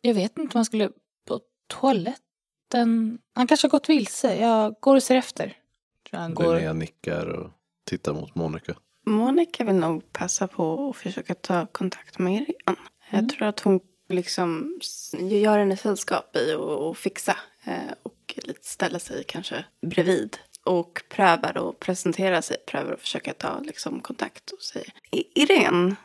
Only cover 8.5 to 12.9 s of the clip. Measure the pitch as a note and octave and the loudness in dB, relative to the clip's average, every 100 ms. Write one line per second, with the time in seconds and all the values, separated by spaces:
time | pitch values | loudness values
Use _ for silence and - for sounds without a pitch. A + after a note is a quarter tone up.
8.5 | D#2 - - _ _ - G#3+ A#3+ C#4 E4+ | -4 -8 -12 _ _ 0 2 4 2 2
9.5 | - A3+ F#3+ E3 D#3+ - - F3 - F#3+ | -2 2 2 2 -2 -6 -8 -4 -2 -4
10.5 | - E3 D#3+ C#4 - F#3+ F#3+ - F3+ - | -2 -2 -2 -4 -6 -8 -8 -8 -10 -2
11.5 | F3 E3 - F#3 - - - F3+ G3+ D4 | -2 -2 -4 -6 -6 -18 -4 0 0 -4
12.5 | F4+ - F4+ - | -6 -4 -4 -8